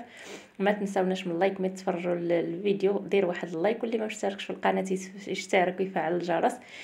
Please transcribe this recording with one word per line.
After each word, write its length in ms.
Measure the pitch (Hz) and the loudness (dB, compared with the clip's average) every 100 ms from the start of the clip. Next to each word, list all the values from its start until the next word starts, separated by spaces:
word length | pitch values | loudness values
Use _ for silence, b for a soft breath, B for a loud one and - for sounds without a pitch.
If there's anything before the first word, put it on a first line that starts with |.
| - B B B B - | -2 B B B B 0
ما 140 | 196 | 2
تنساوناش 540 | 208 196 196 185 185 185 | 2 0 2 2 2 -2
من 120 | 165 | 2
لايك، 220 | 196 190 | 2 2
ما 80 | 185 | -2
تفرجوا 460 | 190 - 180 175 | -2 -2 -2 0
ال-، 180 | 175 170 | 0 2
الفيديو، 680 | 170 160 170 202 196 190 196 | 2 0 -2 0 2 2 2
دير 280 | 196 196 180 | 2 2 2
واحد 220 | 175 175 | 0 -4
اللايك، 340 | 165 190 226 | 0 0 0
واللي 160 | 233 226 | -2 -2
ما 80 | 214 | -2
مشتركش 380 | - 196 202 | -2 -4 -4
في 60 | - | -8
القناة 340 | 185 190 190 190 | -2 2 2 0
يس-، 380 | 190 190 202 196 | -2 -4 -10 -6
يشترك 520 | 190 - 202 180 185 | -6 2 4 4 2
ويفعل 340 | 190 185 160 | -2 0 0
الجرس، 400 | 175 175 170 240 254 B B | 0 0 2 2 0 B B